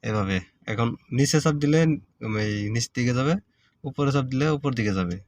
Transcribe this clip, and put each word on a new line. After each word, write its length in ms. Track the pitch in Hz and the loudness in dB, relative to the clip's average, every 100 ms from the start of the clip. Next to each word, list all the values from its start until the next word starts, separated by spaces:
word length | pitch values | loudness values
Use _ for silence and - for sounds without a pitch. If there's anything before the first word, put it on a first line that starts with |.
এভাবে। 340 | 113 107 95 95 - _ - | -2 -2 0 -2 -4 _ -10
এখন 160 | 110 120 - _ 123 | -2 -2 -2 _ 0
নিচে 200 | 139 156 | 2 4
চাপ 160 | 160 147 | 2 0
দিলে 180 | 143 156 160 147 - _ 113 107 | 2 4 4 0 -6 _ -6 -2
এই 100 | 107 104 104 | -2 -2 -2
নিচ 160 | 113 117 | -4 -4
দিকে 180 | - 123 123 | -2 0 2
যাবে, 160 | 135 185 - _ _ _ | 0 0 -4 _ _ _
উপরে 260 | 143 135 143 | -12 -2 0
চাপ 140 | 139 131 | 0 0
দিলে 140 | 131 147 151 | 0 0 0
উপর 140 | 143 120 | -2 0
দিকে 140 | 107 95 | 0 0
যাবে। 180 | 90 87 | -2 -4